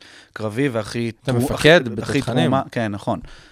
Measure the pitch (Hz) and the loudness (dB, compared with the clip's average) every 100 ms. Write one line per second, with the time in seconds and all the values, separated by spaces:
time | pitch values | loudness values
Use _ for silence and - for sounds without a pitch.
0 | - - - - 107 107 143 113 101 117 | -16 -20 -18 -10 -6 -2 -2 -2 -4 -4
1 | 117 - - 120 131 - 151 170 123 107 | -6 -6 -2 0 0 4 6 6 4 -4
2 | 110 139 127 120 147 135 - 123 110 101 | -2 -2 0 0 2 0 -2 -4 -4 -4
3 | - 98 - - - | -4 -4 -6 -20 -20